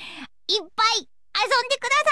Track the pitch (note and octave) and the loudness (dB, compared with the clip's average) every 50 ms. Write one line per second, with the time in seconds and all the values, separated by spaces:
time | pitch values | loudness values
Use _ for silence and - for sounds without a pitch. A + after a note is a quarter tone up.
0 | - - - D#4+ C4+ - - - - - F4+ G#4+ F4 D#4+ - - A4 A4+ A4+ G#4+ | -18 -18 -16 -16 -18 -18 -20 -14 -6 -4 -4 -4 -4 -4 -2 0 2 2 2 0
1 | C4 - - - - - - G4 G#4+ B4 C#5 B4 A#4+ B4 C#5 C5+ - B4 C5+ D5 | -4 -8 -16 -20 -16 -8 -4 -2 0 2 2 0 0 0 -2 -2 0 0 2 2
2 | D5+ D#5 | 4 4